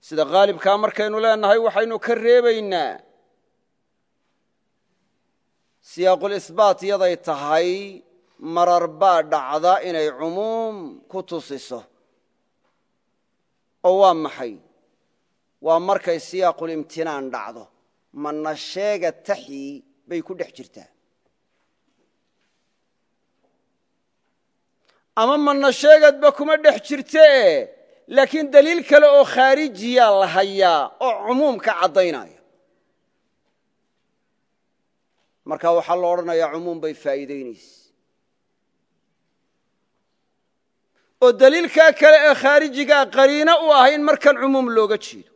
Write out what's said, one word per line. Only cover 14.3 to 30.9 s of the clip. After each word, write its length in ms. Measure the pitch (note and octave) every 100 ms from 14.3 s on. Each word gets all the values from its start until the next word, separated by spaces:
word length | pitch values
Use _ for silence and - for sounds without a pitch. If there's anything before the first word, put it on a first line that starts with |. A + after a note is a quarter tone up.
| - B2+ F#2+ _ _ _ _ _ _ _ _ _ _
Waa 180 | D#3 E3
markay 380 | F3+ G3 F#3 E3
siyaaqul 500 | - F#3 F3+ D#3+ E3
imtinaan 560 | D#3+ D3 E3 D#3+ C#3+ C3+
dhacdo. 340 | B2 G#2 A#2 G#2+ _ _ _ _
Manna 380 | C#3 D3 D3+ D3+ D3+
sheega 540 | - F3+ G3+ G#3 E3+
taxii 600 | - - G3 - C#3 C#3 C#3+ _ _ _
bay 140 | E3+
ku 100 | D#3+
dhex 160 | F#3 -
jirtaa. 360 | - B2+ - F2+ _ _ _ _ _ _ _ _ _ _ _ _ _ _ _ _ _ _ _ _ _ _ _ _ _ _ _ _ _ _ _ _ _ _ _ _ _ _ _ _ _ _ -
Ama 200 | A3+ D4+
manna 320 | C#4+ C#4 C#4
sheegadba 560 | - C#4+ D#4 D4+ C#4 D4
kuma 220 | C#4+ C#4+ D#4
dhex 200 | D4+ C4+
jirtee, 640 | - C#4 B3+ D4+ D#4 C#4 G3+ D3+ A2 - _ _ _
laakiin 360 | B3+ C4+ D4+ D4
daliil 300 | C#4+ D4 E4+
kale 220 | - D4 D4
oo 160 | C#4+
khaarijiyaa 880 | B3 B3 C4 C4+ D4+ F#3+ A3+ B3 A#3 G3
la 80 | F#3+
hayaa 560 | E3+ G3 G3 F#3 D#3+ C3+